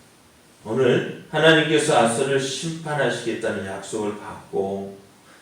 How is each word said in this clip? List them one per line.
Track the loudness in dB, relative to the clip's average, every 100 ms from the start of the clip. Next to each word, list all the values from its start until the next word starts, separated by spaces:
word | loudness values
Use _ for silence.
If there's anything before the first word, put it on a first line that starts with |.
| -20 _ _ _ _ _
오늘 | -4 2 4 2 0 -10 -6
하나님께서 | 4 6 6 4 2 4 4
아수를 | 4 2 0 0
심판하시겠다는 | -2 -4 -6 -8 -6 -2 -2 -2 -4 -4 -4 -4 -8
약속을 | -10 -8 -6 -6 -6
받고 | -12 -16 -8 -4 -4 -4 -8 -14 -20 -20 -20 -20